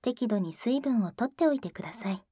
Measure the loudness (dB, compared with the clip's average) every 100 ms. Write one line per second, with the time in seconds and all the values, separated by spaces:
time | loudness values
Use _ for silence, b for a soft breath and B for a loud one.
0 | -2 -2 0 0 -2 -2 0 0 2 2
1 | 0 0 -4 2 2 2 -4 -8 -10 -6
2 | -4 -6 _